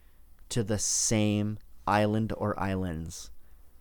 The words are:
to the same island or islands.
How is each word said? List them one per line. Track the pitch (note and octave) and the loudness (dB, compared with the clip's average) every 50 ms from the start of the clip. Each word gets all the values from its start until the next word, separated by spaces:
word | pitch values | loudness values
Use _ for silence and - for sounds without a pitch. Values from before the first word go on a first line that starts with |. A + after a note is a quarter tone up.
| - - - - - - - - - - | -20 -20 -20 -20 -20 -20 -20 -20 -12 -4
to | - B2 G#2+ | -2 -2 0
the | G2 G#2+ G2+ | 0 0 0
same | - - - - - - A#2 G#2+ G#2+ G#2+ G#2 G#2 G#2 G#2 G#2+ G#2+ - - - - - | 0 0 0 0 2 2 4 4 4 4 4 2 0 -2 -4 -6 -10 -14 -18 -8 -2
island | - G2+ G#2 G#2+ G#2 G#2 A2 A2+ G#2+ G#2 | 2 4 4 4 4 2 2 0 0 -2
or | - G2+ G#2 - - | -2 -2 -2 -2 -2
islands. | F#2 G2 G2 F#2 F#2 F2+ D#2+ D#2+ E2 E2+ - - - - - - - - - - - - - - | -2 -2 0 -2 -2 -2 -4 -6 -8 -8 -10 -12 -14 -14 -14 -16 -16 -18 -20 -20 -20 -20 -20 -20